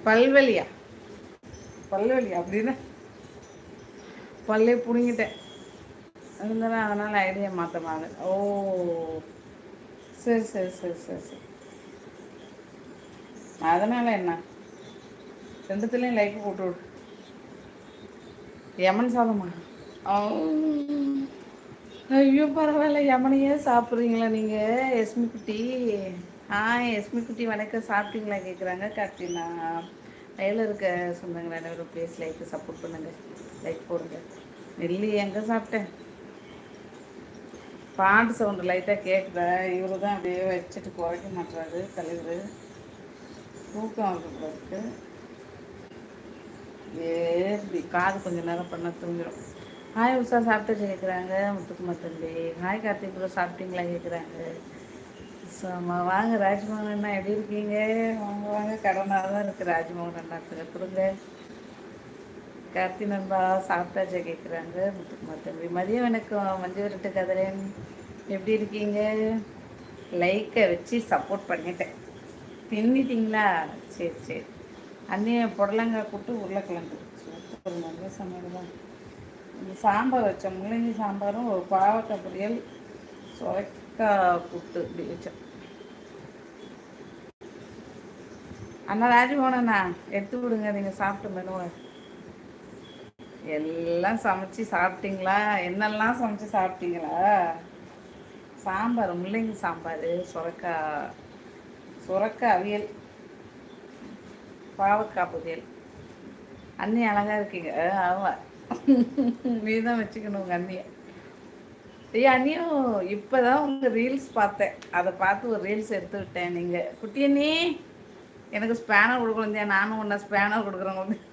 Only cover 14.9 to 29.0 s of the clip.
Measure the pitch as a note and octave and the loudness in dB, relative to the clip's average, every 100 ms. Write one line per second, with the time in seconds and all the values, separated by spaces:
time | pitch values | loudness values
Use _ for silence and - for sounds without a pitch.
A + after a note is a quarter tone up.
14.9 | - - - - - - - - G3 A3+ | -18 -18 -18 -18 -16 -16 -16 -4 0 2
15.9 | B3 B3 A3+ G3+ G#3+ G#3 F#3+ F#3 F3 - | 2 4 4 4 2 -4 -2 -2 -4 -12
16.9 | - - - - - - - - - - | -16 -18 -18 -18 -18 -18 -18 -18 -18 -20
17.9 | - - - - - - - - - F#3 | -18 -18 -16 -18 -16 -16 -18 -14 4 6
18.9 | G3 B3 A#3+ A3+ G#3 F3+ E3+ - - - | 6 4 4 4 4 -2 -8 -14 -16 -16
19.9 | - - G3+ G#3 E4+ D#4+ D#4 D#4 D4 C#4+ | -8 0 2 2 0 2 2 2 0 0
20.9 | D4 C#4 C#4 C4+ - - - - - - | 0 0 0 -4 -8 -18 -18 -18 -18 -16
21.9 | - - C4+ C#4 C4+ D4+ D4 D4+ D4 D4+ | -16 4 8 10 8 6 4 4 6 6
22.9 | D4 C#4 B3+ C4 C#4 C#4 D4 C#4+ A#3+ A#3+ | 6 6 6 6 6 6 4 6 6 6
23.9 | A#3 A#3+ A3+ A3+ A3 G#3+ G#3+ G#3+ A#3+ C4 | 2 4 4 4 4 2 2 4 4 4
24.9 | A#3+ G#3+ A#3+ A3+ A3 - G#3+ A#3+ B3+ A#3+ | 4 2 2 0 -2 -4 -2 0 0 2
25.9 | G3+ F#3+ F3+ - - - G#3 A3 A#3+ A#3+ | 0 -2 -8 -12 -16 -2 2 4 4 4
26.9 | G#3+ G3+ A#3 A#3 A3+ A3+ G#3 G#3+ A3+ A3+ | 2 0 -2 -2 -2 0 0 0 -2 2
27.9 | G#3 G#3 A3+ G#3 G3+ F#3 F3 F#3 F3+ G#3 | 2 2 -4 -2 -2 -4 -4 -4 -2 -4
28.9 | G#3+ | -2